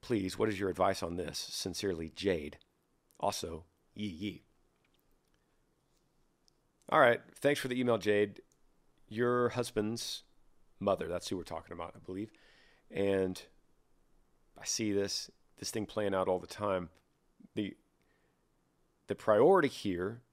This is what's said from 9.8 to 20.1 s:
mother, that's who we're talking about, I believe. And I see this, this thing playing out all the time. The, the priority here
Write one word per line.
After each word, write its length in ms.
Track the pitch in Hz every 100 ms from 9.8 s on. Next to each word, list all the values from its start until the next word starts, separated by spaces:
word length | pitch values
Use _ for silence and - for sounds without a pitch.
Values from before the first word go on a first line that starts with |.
| 107 117 - - - _ - _ _ _
mother, 280 | 101 92 82
that's 200 | 87 -
who 80 | 92
we're 80 |
talking 300 | 82 80 -
about, 200 | 87 85 104
I 40 | 101
believe. 260 | 95 110 _ - - - _ _
And 500 | - 98 98 95 92 - _ _ _ _ _ _ _ _ _ _ -
I 60 | -
see 260 | - 110
this, 400 | 101 98 - - _ _ _
this 140 | -
thing 160 | 113 104
playing 260 | - 104
out 140 | 95 92
all 120 | 92
the 80 | 87
time. 420 | - 104 95 87 _ _ _ _ _ - -
The, 200 | 101 - _ _ _ _ _ _ _ _ _ _ _ _ _
the 80 | 98
priority 520 | - 107 139 190 143
here 540 | - 104 87 92